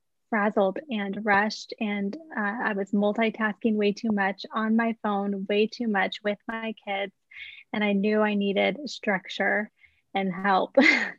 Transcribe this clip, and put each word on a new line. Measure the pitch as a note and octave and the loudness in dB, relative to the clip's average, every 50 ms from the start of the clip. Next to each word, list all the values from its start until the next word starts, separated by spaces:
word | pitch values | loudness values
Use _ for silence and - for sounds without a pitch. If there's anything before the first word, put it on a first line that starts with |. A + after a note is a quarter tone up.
| _ _ _ _ _ - | _ _ _ _ _ -4
frazzled | A#3+ G#3+ G3+ G#3+ G#3 A3 G3 F#3+ G3 - - D4+ | -2 0 0 0 2 2 2 2 0 -4 -8 -6
and | A#3 G#3 G3+ G3 F#3+ G3+ G#3+ | -6 -6 -4 -4 -6 -4 0
rushed. | G#3+ G3 G3 G#3 G#3+ - - - - - - | 2 2 2 2 0 -2 -6 -10 -12 -10 -6
And, | A3 G#3 G#3 G3+ G3+ G3+ G3+ D#4 D#4+ D#4 D#4 | -4 -4 -4 -2 -4 -4 -6 -8 -12 -10 -6
uh, | A#3+ G#3 G3+ G#3+ B3 - | -4 -4 -2 -2 -2 -4
I | G#3 G#3+ | -4 -2
was | G3 G3+ - - | -4 -4 -2 0
multitasking | G3+ G3+ G#3 G#3 A3+ A3+ A3 G#3+ - A3 G#3+ G3 _ - A#3 G#3+ | 2 2 2 2 2 0 0 0 0 -2 -2 -2 _ -2 0 0
way | G#3 G#3 G#3 G#3 | 2 2 0 0
too | - - A3+ G#3+ | 0 -2 -2 0
much | G3+ G3 F#3+ G3 - - - D4+ | 0 0 0 -2 -4 -8 -8 -4
on | A3+ A3 A3 A3 | -2 0 2 2
my | A3+ A#3 A3+ A3+ - - | 2 2 0 -2 -2 -2
phone, | G#3+ G3+ G3 G3+ G3+ G3+ G3 F#3+ - | -2 -2 0 -2 -2 -4 -4 -2 0
way | G#3 G#3 A3 | 2 2 2
too | G#3+ - - A#3+ A3+ | 0 0 -4 -4 -2
much | G3+ F#3+ F#3+ G3 - - - | 0 0 0 -2 -4 -4 -4
with | G#3 G#3 - _ - | -4 -4 -4 _ -10
my | A3+ A3+ A3+ A3+ A3 - - | -10 -8 -8 -8 -10 -10 -8
kids. | G#3 G3 G3 G3+ G3 - _ _ _ - - - - - - - _ - | -6 -4 -4 -4 -6 -8 _ _ _ -20 -20 -18 -18 -18 -20 -14 _ -4
And | G#3 G#3 | 0 0
I | G#3 G3+ | 2 2
knew | G3 G3 G#3+ G#3+ G#3+ G#3+ | 2 2 4 4 4 4
I | G#3+ G#3 | 4 2
needed | G3+ G3+ G3+ F#3+ G3+ G3+ G3 F#3+ A#3 D4+ A3 | 2 0 2 2 2 2 2 0 -2 -6 -10
structure | - - - G#3+ G3 F3+ - - - - G3 G3 G3 G#3 G#3+ - _ _ _ _ _ _ _ _ - | -10 -8 -2 -2 -2 -2 -2 -6 -4 -2 0 0 2 0 -2 -4 _ _ _ _ _ _ _ _ -4
and | G3 F#3+ F#3+ F3 | -2 -2 -2 -2
help. | F3+ F#3+ G3+ F#3+ F#3 - - - - | -2 2 2 4 4 2 2 4 6
<laughs> | C4+ E4+ D4+ - - - - | 6 6 6 4 0 -4 -8